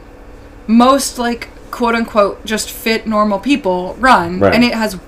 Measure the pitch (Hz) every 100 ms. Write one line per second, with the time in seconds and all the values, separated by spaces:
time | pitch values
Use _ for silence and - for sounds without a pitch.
0 | - - - - - - - 226 254 277
1 | - - 240 233 - - - - 233 226
2 | 226 220 196 - 208 214 - - 226 220
3 | 226 214 214 196 247 285 185 180 180 -
4 | 254 214 170 185 196 220 240 220 214 185